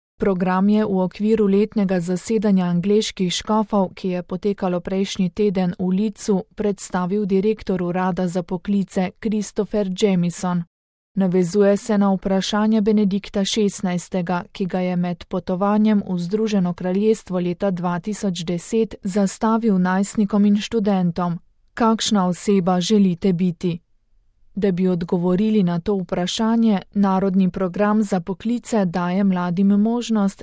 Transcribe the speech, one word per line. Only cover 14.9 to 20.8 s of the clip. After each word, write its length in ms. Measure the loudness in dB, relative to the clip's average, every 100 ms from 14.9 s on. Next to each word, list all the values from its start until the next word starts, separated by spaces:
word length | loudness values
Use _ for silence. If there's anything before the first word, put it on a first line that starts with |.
| -2
med 280 | -2 -6
potovanjem 760 | -6 -6 -4 -2 2 2 4 2 0
v 100 | -4
Združeno 540 | -2 -2 0 0 0
kraljestvo 640 | -2 -2 0 2 0 -2 -4
leta 320 | -2 -2 -2
dva 300 | -2 -2 -4
tisoč 420 | -6 -6 -4 -4
deset 500 | -4 -6 -2 -2 -2 -4
zastavil 760 | -4 0 0 0 0 2 2 2
najstnikom 680 | 2 0 0 -2 0 2
in 120 | 4 2
študentom: 840 | 0 -2